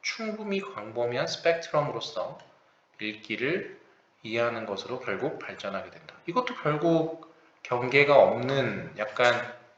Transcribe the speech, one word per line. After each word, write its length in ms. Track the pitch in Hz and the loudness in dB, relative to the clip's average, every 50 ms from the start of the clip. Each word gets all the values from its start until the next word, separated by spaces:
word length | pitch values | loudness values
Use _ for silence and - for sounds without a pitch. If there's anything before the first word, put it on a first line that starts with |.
충분히 600 | - - - - 226 214 208 214 214 208 196 196 | -6 -6 -6 -6 -6 -6 -6 -6 -4 -2 -2 -2
광범위한 640 | 190 - - - 104 110 110 - 120 120 123 131 156 | -2 -4 -10 -10 -10 -6 -2 -2 -2 0 0 -2 -2
스펙트럼으로서 1080 | - - - - 170 165 165 - - - 151 143 135 117 113 - - - 92 90 92 85 - - - _ _ _ _ _ _ _ _ _ - | -2 -4 0 2 2 2 2 -2 -2 0 0 0 0 -4 -6 -8 -6 -6 -6 -6 -6 -8 -14 -18 -20 _ _ _ _ _ _ _ _ _ -8
읽기를 760 | 104 107 107 107 - - 113 101 120 143 170 202 - - - - - _ _ _ _ _ _ _ - | -8 -8 -8 -8 -8 -8 -4 -2 -2 -2 -2 -2 -4 -8 -14 -18 -20 _ _ _ _ _ _ _ -10
이해하는 420 | 113 110 117 120 117 117 113 110 | -4 0 0 0 0 0 -4 -6
것으로 340 | 101 101 95 - - 123 123 | -6 -6 -6 -6 -8 -8 -6
결국 380 | - 117 98 95 120 151 - - | -4 -4 -2 -2 -2 -4 -4 -6
발전하게 500 | - - 95 - - 98 98 95 90 92 | -10 -12 -12 -8 -8 -6 -6 -6 -8 -8
된다. 260 | - 82 - - - - _ | -16 -18 -20 -20 -20 -12 _
이것도 300 | - 170 247 247 - 247 | -2 -2 -2 -2 -2 -8
결국 800 | - - 151 151 151 170 165 165 160 156 - - - - - - _ _ _ _ _ - | -4 -2 0 0 2 4 4 4 4 2 0 -4 -10 -14 -20 -20 _ _ _ _ _ -6
경계가 540 | - 123 120 123 127 127 139 143 143 143 | -4 -2 -2 0 4 6 6 8 10 10
없는 760 | 127 - - - - 123 131 139 139 127 113 101 92 82 - - | 8 8 8 6 0 -2 0 0 0 0 0 -2 -6 -8 -10 -6
약간 600 | - 107 - - - 123 123 117 - - - - - - - _ | -6 -6 -4 2 4 4 4 4 2 -2 -8 -12 -16 -20 -20 _